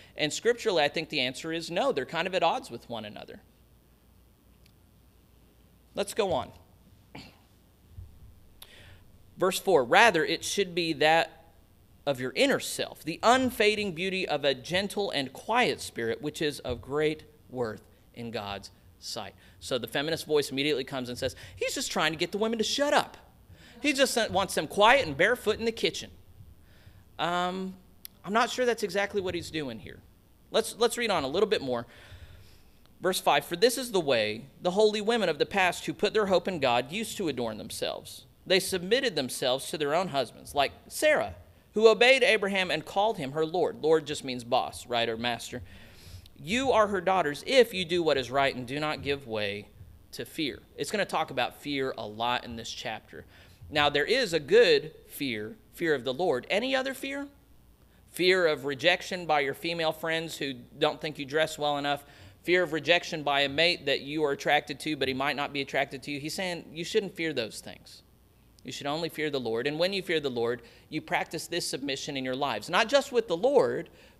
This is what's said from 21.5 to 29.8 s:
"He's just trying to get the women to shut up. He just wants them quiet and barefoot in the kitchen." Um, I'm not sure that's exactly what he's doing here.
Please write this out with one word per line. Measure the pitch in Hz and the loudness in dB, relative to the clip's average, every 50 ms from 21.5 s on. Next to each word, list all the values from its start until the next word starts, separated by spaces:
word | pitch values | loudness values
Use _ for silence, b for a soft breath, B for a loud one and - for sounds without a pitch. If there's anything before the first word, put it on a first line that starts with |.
| B | B
"He's | - - 523 - | -6 -6 -4 -4
just | 294 254 - | -4 -6 -4
trying | - 196 165 156 | -2 0 0 0
to | 160 147 | 0 -2
get | 175 165 | -4 -4
the | - 196 | -2 -2
women | 220 226 233 220 | -2 0 0 -2
to | 214 | -2
shut | - - 277 285 294 302 | -2 0 0 2 4 4
up. | 233 - - - - - - - - - B B B B B B B | 2 2 0 -6 -18 -20 -20 -20 -20 -20 B B B B B B B
He | - 294 | 0 0
just | 277 262 269 - - 240 214 - | 4 4 2 2 4 0 0 0
wants | 180 185 196 180 - | 0 0 0 0 -2
them | 190 160 - | -2 -4 -2
quiet | - 202 202 226 262 277 208 | 4 6 8 8 8 6 4
and | 160 135 | 0 2
barefoot | 135 175 214 247 240 - 208 214 - | 2 2 2 2 0 0 -2 -2 0
in | 226 | -2
the | 233 | -2
kitchen." | 220 - - 165 - - 113 - - - - - - - - - - b b b b b b b b b b b - - | -2 0 -2 -2 -2 -4 -8 -12 -16 -20 -20 -20 -20 -20 -20 -20 -20 b b b b b b b b b b b -6 -4
Um, | 147 170 175 180 180 180 185 190 190 190 185 - - - - - - - - - - | -2 0 0 0 0 -2 -2 -4 -6 -8 -10 -14 -20 -20 -20 -20 -20 -20 -20 -16 -8
I'm | 180 | -2
not | 208 226 247 233 | 0 2 2 2
sure | - 247 254 | 0 0 0
that's | 240 226 226 | 0 0 0
exactly | 220 190 170 202 202 202 208 202 | -2 -2 -2 -2 -2 0 -2 -2
what | 180 185 170 | -2 -2 -4
he's | 170 156 - | -6 -6 -6
doing | 151 160 147 127 113 | -6 -6 -6 -6 -8
here. | 107 | -10